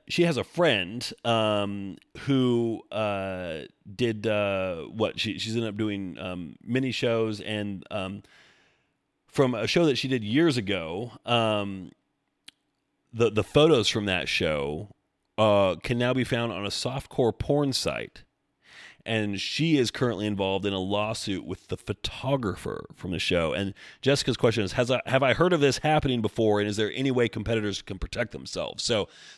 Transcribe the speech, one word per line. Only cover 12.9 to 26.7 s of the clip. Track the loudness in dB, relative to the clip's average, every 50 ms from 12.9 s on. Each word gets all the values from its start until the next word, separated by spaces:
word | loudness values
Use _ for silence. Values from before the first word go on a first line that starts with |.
| _ _ _ _ 0
the, | 2 2 2
the | 4 0 -2
photos | 4 4 6 8 8 6 6 4 2
from | 0 0 0
that | 0 0 0 -2 -2
show, | -2 0 0 0 0 0 -2 -4 -6 -6 -10 -12 -16 _ _ _ _ _ _ _ _
uh, | 2 4 6 6 6 6 4 2 -2
can | -2 -2 -2
now | 0 2 0 2
be | 0 0
found | 0 -2 -2 -2 -4
on | -4 -6 -6
a | -4
softcore | -4 -4 -4 -4 -6 -6 -8 -6 0 2 2 2 2
porn | 0 -2 0 2 2 2 0 0
site. | -2 -2 -2 -4 -4 -8 -10 _ -20 -20 _ _ _ _ _ _ _ _ _ -20 -20 -20 -20 -20 _ _
And | -2 -2 0 0 -2 -4 -4
she | -6 -6 -2 0 2 4 4
is | 4 4 2
currently | 0 0 0 0 0 0 -2
involved | -2 0 0 0 0 0 0 0
in | -2 -2
a | -2
lawsuit | -2 0 0 0 0 -2 -4 -6 -4 -4 -4 -4 -4
with | -8 -10 -10 -8 -10
the | -10
photographer | -8 -6 -8 -8 -6 -8 -10 -10 -6 -2 -2 -2 0 0 -4 -4 -4 -8 -8 -8 -8 -10 -14 -16
from | -10 -6 -6
the | -4
show. | -2 0 0 2 2 2 2
And | 0 -2 -2 -4 -6 -10 -18 -20 -20 _
Jessica's | 2 2 2 2 2 -2 0
question | 4 4 4 4 2 -2
is, | -2 0
"Has | 0 0 2
I, | 0 -2 0
have | 0 2 2 4
I | 4 4
heard | 4 4 4 4
of | 4
this | 4 4 2 2
happening | 0 2 2 2 2 2 0 0
before? | 0 -2 0 2 2 4 4 4
And | 2
is | 0